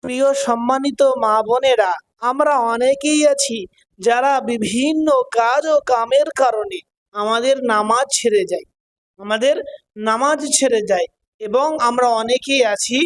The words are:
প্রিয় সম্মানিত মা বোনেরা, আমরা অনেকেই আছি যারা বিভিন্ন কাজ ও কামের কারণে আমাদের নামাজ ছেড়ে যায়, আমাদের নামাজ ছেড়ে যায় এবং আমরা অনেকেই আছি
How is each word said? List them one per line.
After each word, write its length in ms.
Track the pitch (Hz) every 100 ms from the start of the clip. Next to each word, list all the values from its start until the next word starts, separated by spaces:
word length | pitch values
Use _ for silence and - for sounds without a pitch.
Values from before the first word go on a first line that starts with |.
প্রিয় 240 | - 247 269
সম্মানিত 640 | 277 - 233 240 262 277 - 277 254
মা 140 | 220 220
বোনেরা, 500 | 214 240 262 240 196 165 _ _
আমরা 340 | 233 269 294 277
অনেকেই 600 | 233 233 254 277 294 302 294
আছি 320 | 277 - 226 180 _ _ _
যারা 320 | 202 233 262 277
বিভিন্ন 680 | 226 240 208 220 277 311 311 269 254
কাজ 280 | 233 233 269 311
ও 100 | 302
কামের 480 | - 247 233 262 302 -
কারণে 420 | 254 220 208 180 _ _ _
আমাদের 420 | 208 208 226 247 269
নামাজ 420 | 247 214 214 233 277
ছেড়ে 300 | - 233 208
যায়, 220 | 180 175 - _ _ _ _ _
আমাদের 360 | 202 220 254 330 571 - _ -
নামাজ 420 | 214 226 277 302 285
ছেড়ে 260 | - 269 233 208
যায় 180 | 190 170 _ _ _
এবং 280 | 214 226 294 311
আমরা 280 | 240 240 247
অনেকেই 540 | 226 226 254 - 277
আছি 340 | 233 208 - 254